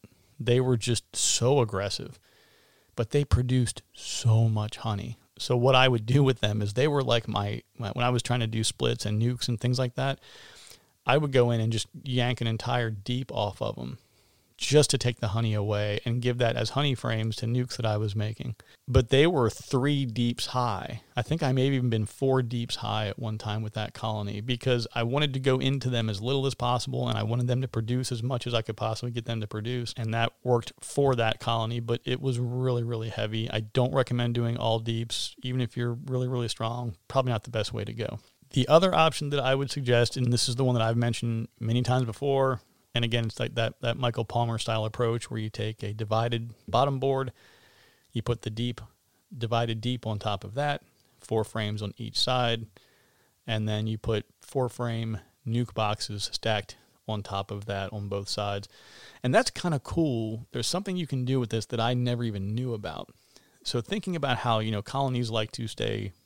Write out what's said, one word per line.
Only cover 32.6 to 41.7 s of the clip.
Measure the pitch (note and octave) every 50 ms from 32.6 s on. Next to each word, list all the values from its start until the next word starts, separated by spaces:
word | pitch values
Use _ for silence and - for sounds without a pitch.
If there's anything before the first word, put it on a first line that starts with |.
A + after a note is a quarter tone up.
| B2+ B2+ B2 A#2+ A#2
really | A#2 A#2+ A2 A2+ A2+
heavy. | - A2 A2 G#2+ A2 A2 A2 -
I | - A2+
don't | A2 G#2+ - C3 B2 C3 -
recommend | C3+ B2 - B2 A#2+ A#2+ A#2+ A#2
doing | A#2+ A#2 A#2 A#2
all | B2 A#2 A2+ A2+ A2+
deeps, | A2+ A#2 A2+ A2+ A#2 A2+ - - - - - - -
even | B2+ B2 C3 B2
if | A2+ -
you're | B2 A#2+ A#2+ A#2+ B2 -
really, | C3+ B2+ B2+ B2+ B2
really | C3 B2 A#2 A2
strong. | - - A2+ A2+ A#2 A#2+ B2 A#2 F#2 - _ -
Probably | - C3+ C3 B2+ A#2
not | G#2+ -
the | -
best | A2+ A2 G#2 - -
way | A2+ G#2
to | A2 A2+
go. | A#2 A2 - - A2 - _ _ _ _ _
The | - C3 B2 C3+
other | D3 E3+ F#3+ F#3 F3
option | D#3+ D#3+ D#3+ - - D3 C#3+
that | C#3+ C#3+
I | B2 C3 C3+
would | C#3 C#3+ B2+ -
suggest, | D3 C3 B2 A#2+ A#2 A#2+ - -
and | C3+ B2 A#2+ A#2+
this | A#2+ - -
is | A#2+
the | B2+ C#3
one | B2+ B2
that | A#2 A2+
I've | A2+ A#2
mentioned | A#2+ A#2+ A#2+ A2+ - - A#2 A2+ A2+ - - _ _
many | A2+ A2